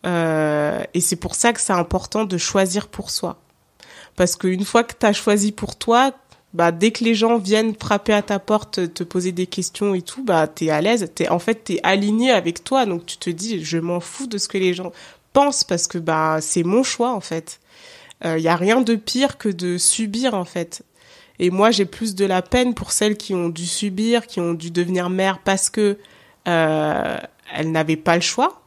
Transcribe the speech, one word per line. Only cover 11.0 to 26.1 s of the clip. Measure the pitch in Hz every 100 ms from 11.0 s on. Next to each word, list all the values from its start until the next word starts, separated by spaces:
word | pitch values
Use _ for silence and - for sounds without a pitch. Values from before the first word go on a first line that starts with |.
| 175
t'es, | - -
en | 175
fait, | - 220 -
t'es | 180
aligné | - 196 202 220 254
avec | 233 170 170
toi. | - 269 233
Donc, | 175 170
tu | -
te | -
dis, « | 165 202 208 156
Je | 165
m'en | 170 175
fous | 170 - 269
de | 214
ce | -
que | 196
les | 185
gens | 175 180 - - - _
pensent | - 285 285 -
parce | 170 -
que, | 180
bah, | 165 160 160 156
c'est | 156 -
mon | 170 208
choix, | 262 - 240
en | 233
fait. » | - 165 160 - _ - - - - -
Euh, | 170 160
y | 160
a | 165
rien | 185 233
de | 226 226
pire | 214 240 269 -
que | 214
de | 180 180 175
subir, | - - 220 208 254
en | 208 180
fait. | - 170 - - _ - - - _
Et | 180
moi, | 185 214
j'ai | 233
plus | 190 - 226 190
de |
la | 196 185
peine | 180 247 247
pour | 233 -
celles | - 214 214
qui | - 185
ont | 170
dû | 165 170
subir, | - 208 185 220 233 226
qui | -
ont | 170
dû | 170 165
devenir | 170 175 185 175
mères | 185 190 185
parce | - 196 -
que, | - 208 202 -